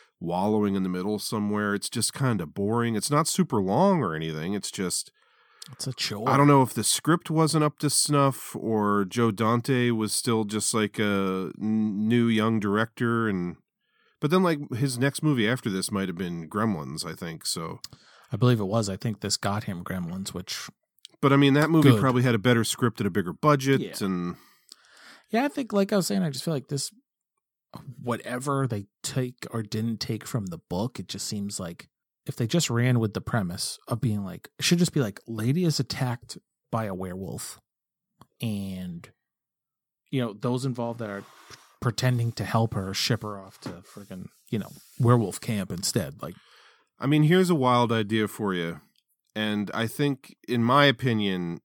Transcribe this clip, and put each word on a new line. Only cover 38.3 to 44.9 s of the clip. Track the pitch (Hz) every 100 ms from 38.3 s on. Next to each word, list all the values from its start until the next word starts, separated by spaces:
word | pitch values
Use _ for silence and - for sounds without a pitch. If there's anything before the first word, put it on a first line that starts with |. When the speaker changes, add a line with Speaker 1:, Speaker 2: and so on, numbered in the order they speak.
| -
Speaker 2:
and, | 113 101 98 92 90 85 - _ _ _ _ _ _ _ _ _ -
you | 135
know, | 117
those | 104 123 123 131
involved | 120 117 117
that | 107
are | 101
p-, | - - - - _ -
pretending | 123 - 127 123 117
to | -
help | 98 117 113
her | 107 95
ship | 98 - 113
her | 107 101
off | 95 -
to | - 87
freaking, | - 104 98 92 95 _ -
you | 110
know, | 92 - -